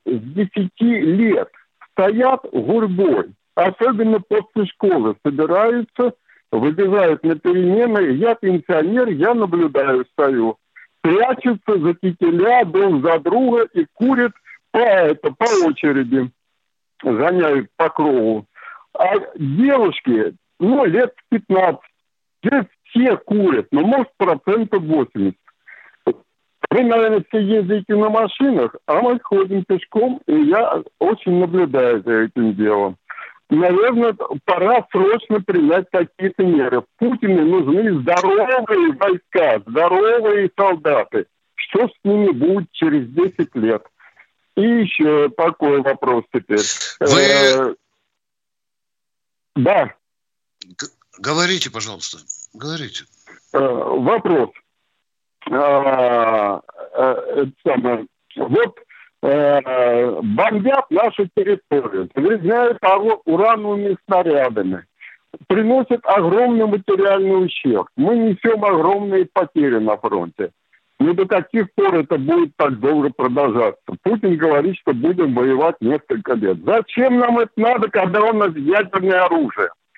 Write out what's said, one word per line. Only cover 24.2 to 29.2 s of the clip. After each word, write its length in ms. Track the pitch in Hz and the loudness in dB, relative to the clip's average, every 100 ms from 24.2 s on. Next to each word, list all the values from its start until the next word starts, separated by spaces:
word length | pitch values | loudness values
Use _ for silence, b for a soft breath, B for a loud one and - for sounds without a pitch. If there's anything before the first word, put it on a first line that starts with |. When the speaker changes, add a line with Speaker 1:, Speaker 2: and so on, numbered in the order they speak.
| 185 151 - 214 214 202 | -2 -2 -2 -2 -2 -4
Speaker 1:
восемьдесят. 540 | 156 156 120 104 98 92 _ _ B B B B - | 0 -2 -2 -2 -4 -4 _ _ B B B B -4
Вы, 760 | - _ _ _ _ - 202 | -4 _ _ _ _ -2 0
наверное, 400 | 240 226 220 214 190 | 2 2 2 0 -2
все 120 | 220 | -2
ездите 560 | 196 220 185 208 190 208 | 0 0 0 -2 0 0
на 140 | 214 | 2
машинах, 680 | 220 214 - 277 202 117 - - | 0 -2 0 0 0 -2 -4 -2
а 160 | 156 | 0
мы 180 | 240 247 | 0 -2